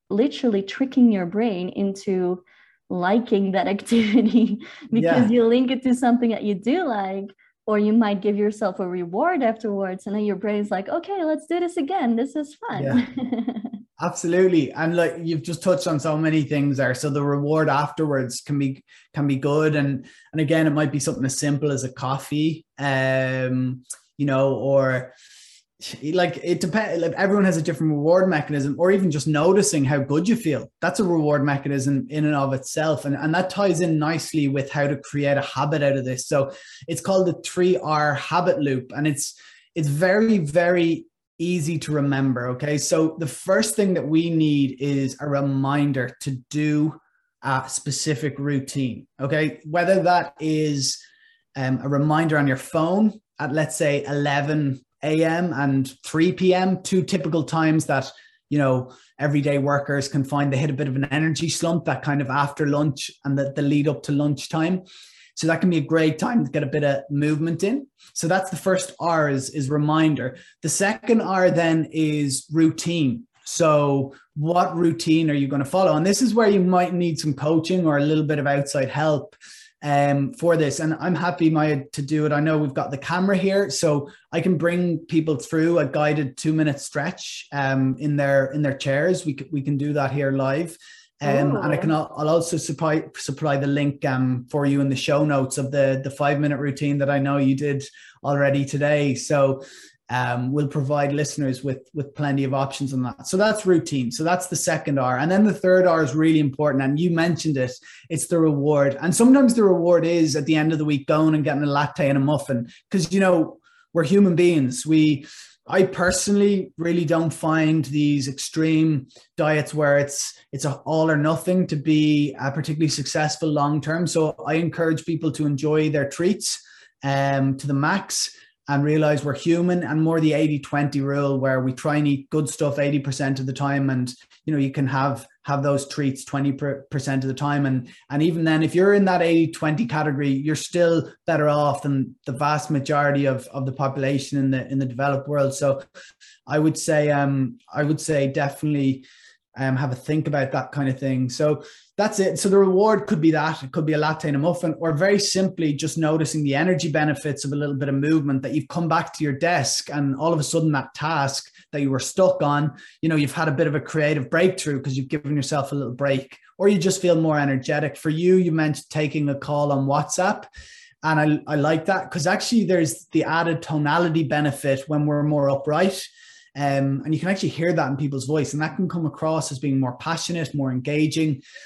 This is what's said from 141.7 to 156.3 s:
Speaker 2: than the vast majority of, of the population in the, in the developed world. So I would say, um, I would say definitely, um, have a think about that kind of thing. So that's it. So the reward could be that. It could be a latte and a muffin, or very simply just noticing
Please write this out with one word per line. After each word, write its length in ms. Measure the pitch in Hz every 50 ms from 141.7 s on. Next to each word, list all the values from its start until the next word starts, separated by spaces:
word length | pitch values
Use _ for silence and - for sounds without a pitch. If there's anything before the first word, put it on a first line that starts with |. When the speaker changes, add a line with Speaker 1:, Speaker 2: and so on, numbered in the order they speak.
| 139 - -
Speaker 2:
than 320 | 147 139 135 131 - - - _
the 60 | -
vast 400 | 131 131 147 147 151 147 151 -
majority 540 | 151 139 135 - 151 143 143 143 143 139 139
of, 200 | 135 127 117 - -
of 180 | - 139 131 131
the 40 |
population 680 | 127 - 139 135 135 147 135 135 143 135 135 - 143 143
in 100 | 135 135
the, 180 | 135 131 - -
in 80 | 135 135
the 80 | 139 123
developed 400 | 120 123 139 139 139 135 - 143
world. 260 | 147 143 139 135 135
So 300 | - - 185 - - - - _ - - - - _ - - - _ _ 135
I 100 | 123 151
would 180 | 151 160 151
say, 360 | - - 170 160 147 147 147
um, 480 | 147 143 143 139 139 135 135 117 120 - _ _
I 120 | - 143 151
would 180 | 143 156 151
say 280 | - - 156 139 139 131
definitely, 760 | 135 151 143 139 - - - 151 147 143 139 135 131 135 - - _ _ - - - _ _ _ _ -
um, 200 | 135 135 131 127
have 140 | 147 135
a 40 | 123
think 320 | - - - 156 156 151 160
about 240 | 147 143 135 131
that 220 | - 139 - - -
kind 160 | 147 139 135
of 100 | 131 -
thing. 300 | 139 135 131 127 127 123
So 340 | - - 156 151 151 147 - - - - _ _ _ -
that's 220 | 202 214 214 202
it. 180 | 190 180 127 -
So 120 | - 196
the 80 | 185 202
reward 500 | 196 190 185 185 208 214 220 196 - -
could 140 | 214 156
be 100 | 151 160
that. 320 | 156 151 147 160 160 - 135
It 80 | 131
could 140 | - 170 156
be 80 | 151 151
a 40 | 151
latte 300 | 151 156 156 151 - 156
and 80 | 143
a 40 | 139
muffin, 360 | 147 175 170 175 - 165 151 -
or 120 | 165 165
very 260 | 156 143 185 196 208 196
simply 540 | 202 - - 185 190 185 185 - 165 151
just 260 | 143 135 160 151 - 165
noticing 460 | 160 151 156 160 156 143